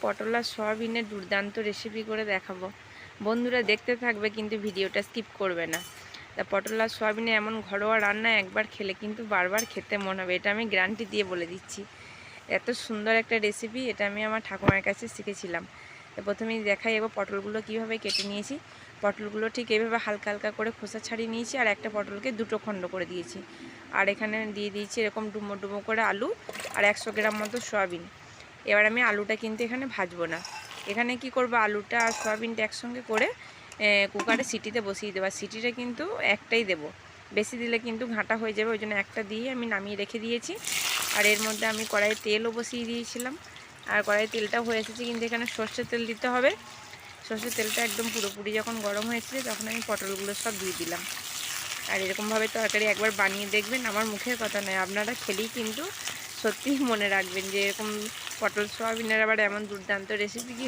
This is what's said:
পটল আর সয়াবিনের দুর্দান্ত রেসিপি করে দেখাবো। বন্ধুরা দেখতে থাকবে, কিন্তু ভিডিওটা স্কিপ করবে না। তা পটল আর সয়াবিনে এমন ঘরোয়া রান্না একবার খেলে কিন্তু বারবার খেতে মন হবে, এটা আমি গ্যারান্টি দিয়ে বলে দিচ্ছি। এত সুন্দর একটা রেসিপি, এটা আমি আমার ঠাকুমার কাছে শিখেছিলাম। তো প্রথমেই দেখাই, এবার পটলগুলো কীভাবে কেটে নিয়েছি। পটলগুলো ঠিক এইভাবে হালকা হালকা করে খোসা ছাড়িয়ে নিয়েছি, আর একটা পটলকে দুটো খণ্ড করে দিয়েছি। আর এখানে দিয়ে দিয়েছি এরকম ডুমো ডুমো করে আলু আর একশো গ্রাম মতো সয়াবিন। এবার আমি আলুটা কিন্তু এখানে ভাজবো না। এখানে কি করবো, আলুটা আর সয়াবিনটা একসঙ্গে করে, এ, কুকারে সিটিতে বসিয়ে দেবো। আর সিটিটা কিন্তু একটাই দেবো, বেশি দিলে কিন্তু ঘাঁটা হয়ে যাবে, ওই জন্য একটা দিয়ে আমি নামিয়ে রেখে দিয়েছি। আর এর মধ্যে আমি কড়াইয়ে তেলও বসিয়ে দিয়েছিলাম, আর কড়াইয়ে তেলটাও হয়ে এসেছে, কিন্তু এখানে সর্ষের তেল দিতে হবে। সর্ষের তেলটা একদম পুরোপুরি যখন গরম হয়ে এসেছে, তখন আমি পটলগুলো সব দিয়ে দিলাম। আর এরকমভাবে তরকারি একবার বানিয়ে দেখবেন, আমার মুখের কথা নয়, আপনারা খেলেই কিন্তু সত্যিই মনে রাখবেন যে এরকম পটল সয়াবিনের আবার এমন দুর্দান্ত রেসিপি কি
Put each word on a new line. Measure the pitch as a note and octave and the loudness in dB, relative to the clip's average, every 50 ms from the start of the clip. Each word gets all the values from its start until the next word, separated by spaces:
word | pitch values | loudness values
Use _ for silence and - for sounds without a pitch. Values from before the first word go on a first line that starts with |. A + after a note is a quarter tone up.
পটল | - G#3+ G3+ - G#3 A3 A#3 | 0 -2 -2 0 0 0 0
আর | A#3+ A#3 - - | 0 0 -2 -4
সয়াবিনের | - G#3+ G#3+ A3 A3 A#3 A3+ A3+ A#3 A3+ G#3 | -2 0 0 0 0 0 -2 0 -2 -2 -4
দুর্দান্ত | G#3+ G3+ F#3 F3 G3+ G3 G3+ G3+ G3 A3+ | -6 -8 -2 0 0 0 0 0 -2 -2
রেসিপি | G#3+ G#3 G3+ - - A3+ G#3 A3+ G#3+ | -2 -2 -2 -4 -6 -8 -6 -6 -4
করে | A3 A3 G#3+ A3 | -4 -2 -2 0
দেখাবো। | G#3 G3 F#3+ - - F#3+ F#3 F#3 F#3+ - - - - - - - - - - G3+ | 0 -2 -2 -2 -4 -8 -8 -8 -8 -10 -12 -18 -18 -18 -18 -18 -16 -8 -4 0
বন্ধুরা | G#3 A3+ A#3+ A#3+ B3 B3 B3 | 2 2 2 2 2 2 4
দেখতে | A#3 G#3 A3 G#3+ - - B3 | 4 4 4 2 2 0 0
থাকবে, | A#3 B3 A#3+ A3 G3+ G#3 G#3+ | 0 0 0 0 0 0 -2
কিন্তু | G#3 A3 G#3+ G#3 A3 | -2 -2 -4 -2 -2
ভিডিওটা | G#3+ G3+ G#3+ F3+ F#3+ F#3+ F#3 - G3+ | -2 -2 -2 0 0 0 0 0 -2
স্কিপ | G3+ - - A#3 G#3 - - | -2 -2 -4 -6 -6 -6 -4
করবে | - G3+ F#3 F3 E3+ E3 | -2 0 0 0 0 -2
না। | E3 D#3+ F3 F3+ - - - - - - - - - | -2 -2 -4 -4 -6 -14 -16 -16 -14 -14 -16 -16 -10
তা | - - G3 - | -6 -6 -2 0
পটল | G3+ G3 G3 - A3 A3 | 0 0 0 0 0 2
আর | A3 A3+ - | 2 0 0
সয়াবিনে | - A3+ G#3+ G#3+ A3 A3+ A#3 A3 | 0 2 2 2 2 2 4 4
এমন | G#3+ G#3 G#3+ A3 A3 | 4 4 2 -2 -4
ঘরোয়া | G3 F#3 G3 G3+ G#3 G#3+ A3 A3 | -4 -2 -2 2 4 4 4 6
রান্না | G#3 G3+ G3+ G#3+ A3 A#3 A3+ | 6 4 4 4 4 4 4
একবার | G#3 F#3+ F#3 G3 G#3+ G#3+ - | 4 4 2 2 0 0 0
খেলে | - - G#3 F#3+ F#3+ | -2 -4 -4 -4 -4
কিন্তু | - G#3+ G#3 G#3+ A3+ A#3 | -4 -4 -6 -6 -4 -2
বারবার | G#3 G#3 F#3 F3+ F3+ G3 A3 A#3 - | 2 4 4 4 4 4 2 0 0
খেতে | - F#3+ F#3 - G#3+ | -4 -8 -4 -2 -2
মন | G3+ G3 F#3+ F#3+ F#3+ | 0 0 0 -2 -2
হবে, | F#3 F3+ F3+ | 0 0 0
এটা | F3+ - G#3 | 2 2 2
আমি | G3+ G#3+ A#3 G#3+ | 2 2 2 2
গ্যারান্টি | G3 F#3+ F#3 F#3+ A3 G#3 A3+ | 4 4 4 4 2 -2 -4
দিয়ে | F#3+ G#3+ G#3 G3+ F#3 | -2 0 0 2 2
বলে | F#3 F3 E3+ | 0 -2 -2
দিচ্ছি। | E3 F3+ F#3+ - - - G3 G3+ - - - - - - - - - - - - - | -4 -6 -10 -10 -10 -10 -10 -10 -12 -14 -18 -18 -18 -18 -18 -18 -18 -18 -12 -4 0
এত | - F#3+ - - B3 - - | 0 0 0 0 -4 -4 -4
সুন্দর | - A3 G#3 G#3 A3 A3+ | -6 -4 0 2 4 4
একটা | A3+ A3+ - A#3 A3+ | 4 4 4 2 4
রেসিপি, | G#3 G#3 G#3 - A#3 A3 A3 B3+ C4 A#3+ | 4 2 2 0 -6 -6 -4 -2 -2 -2
এটা | G3+ - G#3 | 0 0 0
আমি | G3+ G3+ G#3+ G#3+ | 0 0 0 0
আমার | G#3+ A3 A3 A3 | 0 0 -2 -2
ঠাকুমার | - G3 F#3+ G3 G3+ G3 G3 | -4 -6 2 6 6 6 6
কাছে | F#3+ G3+ G3+ - A#3 | 6 2 -2 -2 -4
শিখেছিলাম। | A3+ - - G3 G#3 G3+ - - F3 E3+ E3+ F#3+ - - - - - - - - - | -10 -10 -8 -6 -6 -6 -6 -4 -4 -4 -4 -4 -6 -14 -18 -18 -18 -18 -18 -18 -14
তো | - - G3 | -10 -6 -2
প্রথমেই | G3+ G3+ - A3+ A3+ A3+ A3+ G#3+ | -2 -2 0 0 -2 -2 0 2
দেখাই, | G#3 G3+ - - A3+ A3+ G#3+ | 2 2 2 2 2 2 2
এবার | G#3+ A3 - | 2 0 0
পটলগুলো | G#3 G3 - G3+ G3 G3 G#3 G#3+ A3 | -2 -2 0 -2 -2 -2 -2 -4 -4
কীভাবে | G#3+ - G#3+ A3+ A3+ A3 A3+ | -4 -2 -4 -2 -2 -2 -4
কেটে | A3+ A3+ G3+ G3 - G3 G3+ | -2 -2 -2 0 0 -2 -2
নিয়েছি। | G3+ G#3 G#3 - C4+ D#4 - - - - - - - - | -4 -4 -4 -6 -8 -10 -10 -14 -18 -18 -18 -18 -4 0
পটলগুলো | - G3+ G3+ - G#3+ G#3 G#3 G#3+ A3 A3+ - | 0 0 2 0 -4 -6 -2 -2 -2 -2 -2
ঠিক | B3+ A#3 A3+ | -2 0 4
এইভাবে | A3 G#3+ A3+ A3+ A3+ A#3 - | 4 4 4 4 2 0 0
হালকা | A3 G#3 G3+ - G#3+ | 0 -2 -2 -2 -4
হালকা | G#3 G#3 - G#3+ G#3 | -4 -2 -2 -4 -2
করে | - G#3+ A3+ | -2 -2 -2
খোসা | A3+ - G#3+ G3 - A3+ | -4 -6 -8 -8 -8 -8
ছাড়িয়ে | - - A#3 A3 A3+ A3+ A3+ | -8 -6 -4 -4 -2 -2 -2
নিয়েছি, | A#3 A#3+ A#3 - | -4 -4 -2 0
আর | C4 A#3+ | 2 4
একটা | G#3+ G3+ - - A3+ G#3 | 4 2 2 -2 -4 -2
পটলকে | G#3 G3+ G3 G3+ G3+ G#3+ C4 A#3 G#3 | -2 -2 -4 -4 -4 -4 -2 -2 -2
দুটো | A3+ G#3 A3 G#3 - | -2 0 -2 -2 -2
খণ্ড | A3 G#3 F#3+ F3+ F3 F3+ | -2 -4 -2 -2 -2 -2
করে | F#3 F3 | -2 -2
দিয়েছি। | E3+ F3+ F3+ E3+ - - G3 - - - - - - - - - - - | -2 -4 -6 -6 -6 -8 -12 -12 -14 -14 -14 -14 -14 -14 -16 -8 0 2
আর | - G3 G3 G3+ | 4 4 4 4
এখানে | - A3 G#3+ G#3+ A3 A3 G#3+ G3+ | 2 0 -2 -2 -2 -2 -2 -2
দিয়ে | G#3 G#3 G#3 G3 | -2 -4 -2 -2
দিয়েছি | G#3 G#3 G3+ - A#3+ | -4 -4 -2 0 0
এরকম | A3 G#3 - A3 G#3+ G#3+ G3 | 0 0 0 -2 -4 -4 -4
ডুমো | G#3+ G#3 G3+ G3+ G3 | -6 -6 -6 -6 -6
ডুমো | G3 G3 G3+ G3+ G3 | -6 -6 -6 -4 -2
করে | - A3 A3 A3+ G3+ | 0 2 4 4 4
আলু | F#3+ G3+ A#3+ E4+ A#4 - - - - - - - - | 4 2 0 -2 -2 -4 -6 -12 -10 -10 -8 -4 2
আর | - G3+ G3+ | 4 6 6
একশো | G#3 - - A3+ G#3 | 6 4 0 -4 0
গ্রাম | G#3+ G#3+ A3 G#3+ G#3+ | 2 2 2 2 0
মতো | G#3+ G#3 A3+ A#3+ A#3 - | -2 -4 -4 -6 -4 -2
সয়াবিন। | A3 G#3 G3 F3+ F3 E3+ F3 F#3+ - - - - - - - - - - - - | 0 2 2 2 0 -6 -10 -12 -16 -18 -20 -20 -18 -18 -20 -20 -16 -4 2 6
এবার | G#3 G#3 G#3+ G#3+ | 8 8 8 8
আমি | A3+ B3 B3 A3+ | 6 6 4 4
আলুটা | G#3 G#3 G#3 - A3 A3 A3+ | 4 2 2 0 -2 -2 -2
কিন্তু | A3 A3 G#3+ A#3+ | -4 -2 -2 -2
এখানে | A3 A#3+ B3+ C4+ C4 - | -2 -2 -2 -4 -4 -2
ভাজবো | - F#3+ F3 F3 F3 E3+ E3 E3 | -2 -2 -2 0 -2 -2 -2 -2
না। | E3+ F3 - - - - - - - - - | -4 -6 -8 -10 -12 -12 -12 -12 -8 -6 -2
এখানে | G3+ A3+ A#3+ A#3+ B3+ A#3+ | 0 2 2 2 0 -2
কি | C4+ C4 | -2 0
করবো, | - C4 B3+ A#3+ A#3+ A#3 G#3+ | 2 2 4 4 6 4 4
আলুটা | G#3 G#3 G#3 G3+ - G3 - - | 4 2 0 -2 0 2 4 4
আর | A3+ - - | 4 2 2
সয়াবিনটা | - A3 G#3+ G#3+ A3+ A3+ A3+ A3 A3 | 0 0 0 0 -2 -2 -2 0 -2
একসঙ্গে | G#3+ - - - A#3+ A#3+ B3+ A#3+ - | -2 -2 -4 -8 -8 -8 -8 -4 0
করে, | A3 G#3+ B3+ G4+ B4+ - - - - - - - - - G#3+ | 2 4 4 2 0 -4 -12 -18 -18 -18 -18 -14 -4 2 4
এ, | G#3 G3+ G3+ G3+ G3 - | 6 6 6 6 4 2
কুকারে | G3+ F#3 - A3+ A#3+ C4 - | 0 2 4 4 4 2 0
সিটিতে | - G#3+ - A3 G#3 A#3 G#3 | -2 -4 -4 -2 -2 -2 -2
বসিয়ে | G3 G3 - G#3+ G#3 F3+ | -2 -4 -4 -4 -4 -2
দেবো। | F#3+ F#3+ G3 | 0 0 0
আর | - - | -2 -4
সিটিটা | G3+ F#3+ - A3 A3+ A#3+ A#3 B3 | -6 -8 -4 -2 -2 -2 -2 -2
কিন্তু | B3 B3 A#3+ A3+ D4+ F#4+ A#4 - - - G3+ | -4 -6 -4 -4 -4 -4 -2 0 2 2 2
একটাই | G#3 - - A3+ A#3 A3+ F#3+ | 2 2 2 2 4 4 4
দেবো, | F3+ D#3 D3 D#3+ - - - - - - - - G3+ | 2 0 -2 -6 -10 -12 -18 -20 -20 -20 -10 -2 0
বেশি | G#3 A3 - B3+ A#3 | 0 2 0 0 -4
দিলে | A#3 A#3 A#3 A3+ | 0 0 0 0
কিন্তু | A#3 A#3+ A3 A3 B3+ A#3 A3+ | 0 -2 -4 -2 -2 -2 0
ঘাঁটা | G#3+ G3+ - A3+ A3 | 0 2 2 2 2
হয়ে | A3+ A3 G#3 | 2 0 2
যাবে, | G#3 G#3+ A3+ A3+ | 2 2 2 2
ওই | G#3+ | 0
জন্য | G#3+ G#3+ G#3+ G3+ G3 | 0 0 0 0 0
একটা | - - A#3 G#3+ G3 | -2 -2 -4 -4 -2
দিয়ে | G#3+ A3 A#3+ C4+ C4 | -2 -2 -2 -2 -2
আমি | B3 A#3 A3+ G#3+ | -2 0 0 0
নামিয়ে | G3 G3 G3+ G#3 G3+ | -2 -2 -2 -2 -4
রেখে | G3+ G3+ - A3+ G#3+ | -4 -2 -4 -4 -2
দিয়েছি। | A3+ A#3 A#3+ - - F#4 A4+ - - - - - - - - - - - | -2 -2 -2 -2 -4 -6 -4 -2 -2 0 0 0 0 0 0 0 2 4
আর | G#3 G#3 G#3 | 6 6 6
এর | G#3+ G#3 G#3+ | 6 6 4
মধ্যে | A3 G#3+ G#3 A3+ A3 A3 | 0 0 0 0 0 0
আমি | G#3+ A3 G#3+ | 0 0 2
কড়াইয়ে | - G#3 G#3 G#3+ A3 G#3+ - | 4 4 4 4 2 2 2
তেলও | G#3+ G#3 G#3+ A3+ A#3 | 2 2 2 2 0
বসিয়ে | A3 A#3 A#3 - B3+ A#3+ A#3 A3+ | -2 -2 -4 -4 -4 -4 -4 -2
দিয়েছিলাম, | A#3 A#3 A#3 - - A#3 B3 B3+ C#4+ F4 - - - - - - - - - - | -4 -4 -4 -6 -6 -6 -6 -6 -6 -10 -14 -16 -16 -16 -18 -18 -18 -10 -2 2
আর | G#3 G#3 G3+ | 2 4 4
কড়াইয়ে | G#3+ G#3 G#3 A3 G#3+ - | 6 4 4 4 2 0
তেলটাও | A3+ G#3 G#3 - A#3+ A#3 | -2 0 2 2 0 2
হয়ে | A#3 A#3 A3 A3 | 2 0 0 0
এসেছে, | A3+ A3 A#3+ A#3+ A#3+ | -2 -4 -6 -4 -2
কিন্তু | A#3 A3+ A3+ | -2 -2 -2
এখানে | A3+ A#3 A#3 A#3+ A#3+ - | 0 -2 -2 -2 -2 -2
সর্ষের | - A3 A3 - - A#3+ - | -2 -4 -2 -2 -4 -4 -2
তেল | A#3+ A#3 A#3 A3 | -2 -2 -2 -2
দিতে | A#3 G#3+ - B3 B3 | -4 -2 0 0 4
হবে। | B3 B3 D4 G4+ - - - - - - - - - - - - - - | 6 6 4 4 2 -6 -14 -14 -16 -16 -16 -16 -16 -16 -16 -16 -12 -8
সর্ষের | - A3+ G#3+ A3 A#3+ A3 | -6 -4 -4 -2 -2 -2
তেলটা | - A3 G#3+ G#3+ A#3 A#3 | -2 0 0 0 0 0
একদম | A3+ G3 A3+ A3+ A#3 A3 | 0 0 0 -2 -2 0
পুরোপুরি | A#3 G3+ G3+ G3 G3+ G3+ G#3 G#3+ G#3+ | 0 -2 -2 -2 -4 -4 0 0 0
যখন | G#3+ A#3 A3+ A3+ G#3 | 0 -2 -2 -2 -2
গরম | G3+ G3+ G#3 G#3+ A3+ | -2 0 0 0 0
হয়ে | A#3 A3+ | -2 -2
এসেছে, | - - C4 C4+ B3 A#3+ | -4 -4 -6 -4 -2 -2
তখন | A3 G#3+ A3 A3 | -2 -2 -2 -4
আমি | A3+ A#3 A3 | -4 -2 0
পটলগুলো | - G#3+ - G3 F#3+ G3 F#3+ G3 G3+ G3+ - - | 0 0 0 0 -2 -4 -2 -4 -4 -2 -2 -2
সব | A3+ G#3+ G3 | -2 -2 -2
দিয়ে | F#3+ F#3+ F3+ E3+ | -2 -4 -2 -2
দিলাম। | E3 E3 F3 E3+ - - - - - - - - - - - - - - - - - - | -2 -2 -4 -4 -4 -6 -6 -6 -6 -6 -6 -6 -4 -4 -4 -4 -4 -6 -6 -4 -2 0
আর | F#3+ G3 F#3+ | 0 0 0
এরকমভাবে | F#3 F#3+ G#3 G#3+ G#3+ A3 A3 A3 G#3+ - | 0 -2 0 0 0 2 2 2 2 0
তরকারি | A3+ A3 G3+ - G#3 G#3+ G#3+ G3+ | 2 2 2 4 4 4 4 4
একবার | G3 G#3 A3 G#3 G3 | 4 2 2 4 4
বানিয়ে | G3 F#3+ G3 G3+ G#3 G3+ G3+ | 2 2 2 0 0 2 2
দেখবেন, | G#3+ G3+ G#3+ B3 C4 B3 A3+ | 2 2 2 0 0 0 0
আমার | G3+ G#3+ A3+ A3 | 0 2 0 0
মুখের | G#3 G3 - B3 B3 A3+ A3+ | 0 -2 -2 -2 -2 0 0
কথা | G#3 - G3+ | 0 0 0
নয়, | G3+ F#3+ F#3+ F#3+ F#3 | 0 0 0 0 0
আপনারা | F3+ G3 G#3 G#3 A3 B3 - - | 2 0 0 0 0 -2 -4 -2
খেলেই | - G3 F#3 A3 A3+ - | -2 0 0 -2 -2 -2
কিন্তু | B3 A3+ A3 A3 B3 D#4+ G4 - - - - - - - - - - | -2 -2 -2 -2 -4 -4 -6 -6 -6 -6 -6 -8 -8 -10 -10 -4 0
সত্যিই | - A3 G3+ - - C4 C#4+ C4 C#4 B3 | 0 0 0 2 2 2 4 4 4 4
মনে | A3+ G#3 G3+ G3+ G3 | 4 4 4 4 4
রাখবেন | G3 F#3+ F#3 F3+ F#3+ F#3+ F#3+ F#3+ | 4 2 0 -2 -4 -2 0 2
যে | G3+ G3 | 2 2
এরকম | G3 G3 - G#3+ G#3+ G#3+ G#3+ G#3+ A3 - - - - - - | 2 0 0 -2 -2 -2 -2 -4 -6 -6 -8 -8 -8 -4 0
পটল | A3+ G3+ - G#3 G#3 G#3+ - | 0 0 2 0 -2 -2 -2
সয়াবিনের | - A3+ A3+ A3+ A3+ A#3 A3 A3 A3 A3 | -2 -2 0 0 0 2 2 4 4 6
আবার | G#3+ A3 G#3+ G#3+ G3+ | 4 4 4 4 2
এমন | G3+ G#3 G#3+ G3 | 2 -2 -4 -6
দুর্দান্ত | G3+ G3 F#3 - G3+ G3 G3 - | -8 -6 -4 -2 -2 -2 -2 -2
রেসিপি | G#3+ G3+ G#3 G#3 - A#3 A#3 B3 A#3+ A3+ | -2 -2 -2 -2 -4 -6 -8 -8 -6 -4
কি | C4 | -4